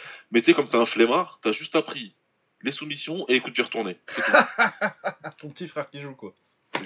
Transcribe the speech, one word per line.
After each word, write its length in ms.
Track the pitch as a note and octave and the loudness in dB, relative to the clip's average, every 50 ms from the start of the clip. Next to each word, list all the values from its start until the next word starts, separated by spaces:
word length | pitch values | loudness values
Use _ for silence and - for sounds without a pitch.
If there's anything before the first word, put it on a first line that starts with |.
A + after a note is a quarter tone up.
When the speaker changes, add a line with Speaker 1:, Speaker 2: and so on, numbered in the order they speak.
| - - - - - - | -18 -18 -18 -20 -6 0
Speaker 1:
mais 100 | A2+ A#2 | 0 4
tu 60 | - | 6
sais, 80 | E3 E3+ | 6 4
comme 160 | - - - | 4 2 2
t'es 80 | - A#2 | 2 2
un 80 | A#2 | 2
flemmard, 520 | - - A2+ A#2 A#2 B2+ F3+ F3+ - - _ | 2 4 4 4 6 4 2 0 -2 -6 _
t'as 100 | - - | -2 -2
juste 240 | G#2 - D#3+ - - | -2 -2 -4 -2 -2
appris 380 | D#3+ - - - C#3 A#2 F#2+ _ _ _ _ _ _ _ _ _ _ | -2 -2 -2 -6 -10 -12 -12 _ _ _ _ _ _ _ _ _ _
les 100 | G#2+ B2+ | -8 -8
soumissions 540 | C#3+ - D3+ D3+ D3 C#3+ - D#3 D#3+ F#3+ - - | -6 -6 -8 -10 -10 -10 -8 -8 -8 -4 0 2
et 60 | B2+ | 2
les 60 | B2 | 2
coups 120 | - - | 2 0
de 40 | A#2+ | -4
pied 80 | - A#2+ | -4 -4
retournés, 340 | - - A2+ G#2+ F#2 F2+ - _ - | -2 -4 -6 -4 -6 -8 -10 _ -10
c'est 140 | - - - | -6 -4 2
tout. 80 | - | 4
Speaker 2:
<laughs> 1080 | - D4 - - - - A#3+ G#3+ - - G#3 G3+ - _ - F#3+ - _ - D#3+ - - | 6 6 6 4 2 0 0 0 0 -4 -6 -6 -4 _ -8 -10 -8 _ -12 -16 -14 -14
Ton 120 | - D3 | -16 -16
petit 180 | - - F3+ D3+ | -14 -12 -14 -10
frère 220 | - D3+ C#3 - | -8 -8 -8 -8
qui 100 | - C#3+ | -10 -14
joue, 140 | C#3+ C#3 C3 | -14 -14 -14
quoi. 180 | - - F#2+ - _ _ _ _ _ _ _ - - - | -14 -16 -16 -18 _ _ _ _ _ _ _ -8 -8 -8